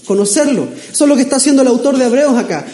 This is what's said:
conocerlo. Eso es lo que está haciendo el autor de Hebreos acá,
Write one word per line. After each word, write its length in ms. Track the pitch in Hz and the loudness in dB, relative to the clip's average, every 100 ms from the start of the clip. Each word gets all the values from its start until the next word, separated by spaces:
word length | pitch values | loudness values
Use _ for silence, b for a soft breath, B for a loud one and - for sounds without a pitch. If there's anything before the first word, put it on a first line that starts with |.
conocerlo. 640 | - 202 202 320 285 220 131 B B | -4 -2 0 0 0 -2 -4 B B
Eso 120 | - | 0
es 40 | 285 | 2
lo 60 | |
que 80 | 269 | 2
está 140 | 269 269 | 0 0
haciendo 260 | 294 269 | 2 2
el 60 | 262 | 2
autor 280 | 233 277 262 | 2 0 0
de 100 | 247 | 0
Hebreos 300 | 254 294 240 | 2 2 0
acá, 300 | - 160 - | -2 -6 -10